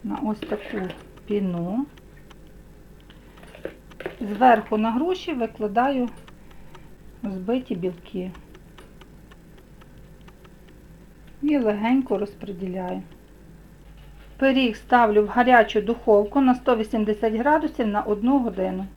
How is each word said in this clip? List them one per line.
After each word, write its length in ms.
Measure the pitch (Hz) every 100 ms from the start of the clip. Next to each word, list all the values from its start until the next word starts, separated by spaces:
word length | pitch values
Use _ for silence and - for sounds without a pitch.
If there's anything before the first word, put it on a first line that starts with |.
на 160 | 208 202
ось 160 | 214 214
таку 480 | - 208 - 214 185 - - - -
піну. 600 | 208 190 175 170 220 285 - - - - - - - - - - - - - - - - - - - - - - -
Зверху 560 | 208 208 254 226 208 214
на 140 | 226
груші 420 | 233 330 370 -
викладаю 760 | 277 226 - 208 202 262 269 240 - - - - - - - - - - -
взбиті 520 | 202 190 185 254 254 190
білки 560 | 185 180 - 185 185 180 - - - - - - - - - - - - - - - - - - - - - - - - - - - - - -
і 160 | 285 294
легенько 600 | 220 208 220 262 254 196
розподіляю. 840 | 202 - 202 180 190 185 180 190 180 - - - - - - - - - - - - -
Пиріг 380 | 269 262 254 214
ставлю 480 | - 247 233 208
в 40 | 208
гарячу 540 | 226 247 247 220 214
духовку 600 | 208 233 - 208 208 277
на 140 | 262 254
сто 200 | - 240
вісімдесят 580 | 220 240 208 214 226
градусів 540 | 220 262 311 311 - 220
на 140 | 202
одну 380 | - 208 233 277
годину. 460 | 233 185 185 185 196